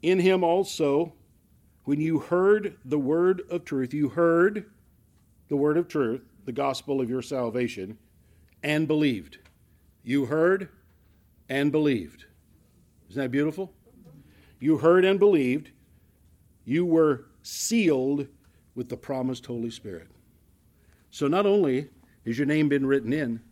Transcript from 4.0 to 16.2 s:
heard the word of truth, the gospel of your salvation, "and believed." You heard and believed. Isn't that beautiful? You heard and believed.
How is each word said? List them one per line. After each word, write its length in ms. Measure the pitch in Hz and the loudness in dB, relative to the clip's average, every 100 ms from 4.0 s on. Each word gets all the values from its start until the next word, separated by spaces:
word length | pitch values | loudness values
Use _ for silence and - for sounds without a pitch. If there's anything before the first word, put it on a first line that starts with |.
| 147 | -4
heard 560 | 170 170 165 185 208 - _ _ _ _ _ _ _ _ | 2 2 4 2 0 -12 _ _ _ _ _ _ _ _
the 80 | 143 | -2
word 220 | 147 151 | 0 0
of 100 | 170 | -2
truth, 340 | 156 120 131 - _ - | -2 -2 -4 -10 _ -10
the 60 | |
gospel 500 | 120 139 127 - 135 | -4 -4 -4 -6 -4
of 80 | 123 | -2
your 140 | 127 | -6
salvation, 760 | 117 135 120 117 123 110 95 113 _ _ _ _ _ _ | -6 -6 -4 -4 -6 -6 -12 -14 _ _ _ _ _ _
"and 260 | 147 151 156 | -4 -2 0
believed." 520 | 151 151 110 76 - - _ _ _ _ _ | 2 0 -2 -8 -20 -20 _ _ _ _ _
You 220 | - 139 127 | -4 -2 0
heard 440 | 151 170 190 190 _ _ _ _ _ _ _ _ | 2 2 2 -4 _ _ _ _ _ _ _ _
and 200 | 131 143 | -2 0
believed. 540 | 151 147 123 80 - - _ _ _ _ _ _ _ _ | 2 0 0 -4 -16 -20 _ _ _ _ _ _ _ _
Isn't 120 | 113 | -8
that 80 | 131 | -4
beautiful? 440 | 131 147 156 190 _ _ _ - - - _ _ _ | -2 -2 -4 -12 _ _ _ -20 -20 -20 _ _ _
You 200 | 135 156 | 0 2
heard 260 | 160 180 | 6 6
and 160 | 185 196 | 4 4
believed. 520 | 202 175 127 139 151 _ _ _ _ _ | 4 4 2 -2 -6 _ _ _ _ _